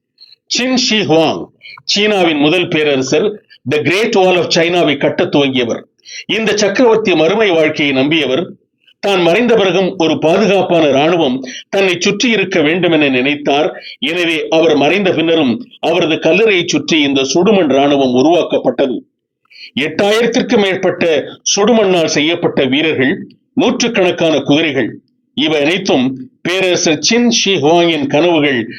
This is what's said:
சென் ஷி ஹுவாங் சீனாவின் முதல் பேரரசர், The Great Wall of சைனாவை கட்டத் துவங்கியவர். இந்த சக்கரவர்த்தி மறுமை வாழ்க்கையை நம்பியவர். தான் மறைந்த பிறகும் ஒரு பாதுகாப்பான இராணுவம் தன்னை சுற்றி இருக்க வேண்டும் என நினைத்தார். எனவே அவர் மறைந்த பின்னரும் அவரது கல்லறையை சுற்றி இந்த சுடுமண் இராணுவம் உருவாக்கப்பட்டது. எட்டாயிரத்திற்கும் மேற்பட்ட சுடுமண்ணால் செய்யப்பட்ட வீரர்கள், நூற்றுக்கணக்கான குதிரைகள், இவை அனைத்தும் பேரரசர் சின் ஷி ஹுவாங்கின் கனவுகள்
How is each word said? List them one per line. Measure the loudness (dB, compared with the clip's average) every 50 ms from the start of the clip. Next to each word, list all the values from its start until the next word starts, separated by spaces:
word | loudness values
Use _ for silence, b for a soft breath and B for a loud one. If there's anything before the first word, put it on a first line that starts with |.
| _ _ B B B B B B _ -8
சென் | -4 -2 -2 0 0 0 0
ஷி | 0 0 0 0 2
ஹுவாங் | 2 2 2 2 -2 -4 -8 -14 _ B B B B B -8 -4
சீனாவின் | -2 0 0 0 2 2 0 0 0 0 0
முதல் | 0 0 0 -2 -2 -2
பேரரசர், | -2 0 0 0 -2 -2 0 0 0 0 -2 B B B B B B -6 -4
The | -2 -2 0
Great | 0 0 0 0 0 2 2
Wall | 2 4 2 0
of | 0 0 0
சைனாவை | 0 0 0 0 0 0 0 0 -2
கட்டத் | -2 -2 -2 -2 -2 0 0
துவங்கியவர். | 0 0 0 0 -2 -2 -4 -4 -8 -10 _ _ B B B B B B -6 -4
இந்த | -2 -2 -2 -2 0
சக்கரவர்த்தி | -2 0 2 2 2 4 2 2 2 0 2 2
மறுமை | 2 2 2 2 0 2 2
வாழ்க்கையை | 2 0 0 0 -2 -2 0 0 0
நம்பியவர். | 0 0 0 0 0 0 -2 -2 -4 -6 -10 -18 _ _ _ b b b b _
தான் | -2 -2 0 2 2
மறைந்த | 2 2 2 2 2 2 2
பிறகும் | 2 2 0 0 0 -2 -2 -2
ஒரு | -2 -2 0 0 0
பாதுகாப்பான | 2 2 2 2 2 2 0 0 0 0 2 2 2
இராணுவம் | 2 2 2 2 0 0 0 0 -2 -4 B B B B B _ -2
தன்னை | 0 0 0 0 0 -2
சுற்றி | -2 -2 0 0 0 0
இருக்க | 0 -2 -2 -2 0 0 0
வேண்டும் | 0 0 0 0 2
என | 2 2 0 0
நினைத்தார். | 0 -2 -2 -4 -4 -2 -2 0 0 0 -2 B B B B B B -6 -6
எனவே | -4 -2 -2 -2 -2 -4 -2 -2 0
அவர் | 2 2 2 2 2
மறைந்த | 2 2 0 0 0 0 0 0
பின்னரும் | 0 0 2 2 2 0 -2 -4 B B B B -4 -2
அவரது | 0 0 0 0 -2 0 0
கல்லறையை | 0 2 2 2 2 2 0 0
சுற்றி | -2 -2 -4 -2 0 0 0 2 2
இந்த | 0 0 0 0
சுடுமண் | 0 2 2 4 2 2 2 2 2
இராணுவம் | 2 2 2 2 2 2 2 2 2
உருவாக்கப்பட்டது. | 4 4 2 2 2 0 -2 -2 -2 -2 -2 0 -2 -2 -4 -6 -10 _ _ _ _ _ _ _ B B B B B B -6 -6 -6
எட்டாயிரத்திற்கும் | -4 -2 -2 0 2 2 2 0 0 0 -2 0 0 2 2 2
மேற்பட்ட | 0 0 -2 -2 -2 -2 0 0 0 0 0 B B B B -4 -2
சுடுமண்ணால் | 0 2 2 2 2 2 2 2 2 0 0 0 0
செய்யப்பட்ட | 0 0 0 0 -2 -2 -2 0 0 0 0
வீரர்கள், | 0 0 0 0 0 0 0 0 -2 -4 -6 -12 -20 _ _ _ -2 0
நூற்றுக்கணக்கான | 0 0 0 0 -2 -2 0 0 0 0 0 0 0 0 0 0 0 0
குதிரைகள், | 0 0 0 0 -2 -2 -4 -4 -6 -12 -20 _ _ _ _ _ _
இவை | -4 -2 0 0 0 0
அனைத்தும் | 0 -2 -2 0 0 0 2 0 -2 -4 -8 -12 -18 _ _ -6
பேரரசர் | -4 -2 -2 0 0 0 0 0 -2 -2 0 0 0
சின் | 0 2 2 2 0 0
ஷி | 0 0 0 0
ஹுவாங்கின் | 2 2 4 4 2 2 0 -2 -2 -2 0
கனவுகள் | 2 2 2 2 2 0 0 0 -2 -4 B B